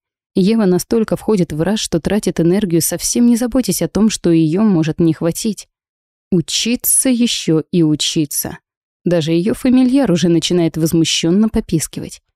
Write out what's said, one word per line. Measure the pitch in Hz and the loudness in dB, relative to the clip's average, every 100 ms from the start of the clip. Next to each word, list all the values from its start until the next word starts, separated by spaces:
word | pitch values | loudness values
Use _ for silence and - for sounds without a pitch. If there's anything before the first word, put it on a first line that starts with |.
| _ _ _ - | _ _ _ 0
Ева | 185 226 196 | 2 2 2
настолько | 180 - 233 214 175 | 0 0 -2 0 -2
входит | - 214 170 | 0 0 0
в | 151 | -2
раж, | 170 214 | -2 -2
что | - 170 | -2 -4
тратит | - 202 196 - | -2 -2 -2 0
энергию, | 165 190 202 165 | 2 2 0 0
совсем | - 175 - 240 240 | -2 -4 -4 2 2
не | 233 | 2
заботясь | 247 262 240 170 | 0 -2 -2 -4
о | 165 | -2
том, | 185 220 | 0 0
что | - 170 | 0 0
её | 165 160 175 | 2 2 2
может | 220 170 156 151 | 2 2 0 0
не | 165 | 0
хватить. | 156 170 - 226 196 - _ _ _ _ _ _ | 2 -4 -2 -6 -6 -14 _ _ _ _ _ _
Учиться | 180 - - 226 247 - - 269 | -2 -2 -4 -2 -4 -2 -2 0
ещё | 240 240 - - 160 - | 0 0 -2 -2 -2 0
и | 180 | 0
учиться. | 156 151 - 170 147 - - - _ _ _ _ 175 | 2 0 -2 -2 -4 -6 -8 -12 _ _ _ _ -2
Даже | 175 151 | 0 0
её | 170 190 | 0 0
фамильяр | 247 254 254 254 269 240 | -2 2 2 4 2 2
уже | 170 170 | 2 2
начинает | 165 - 175 165 160 | 2 2 0 0 0
возмущённо | 160 165 156 - 165 190 220 | 0 2 0 0 0 2 2
попискивать. | 226 - 160 - - - - _ | -2 -2 -4 -4 -10 -14 -16 _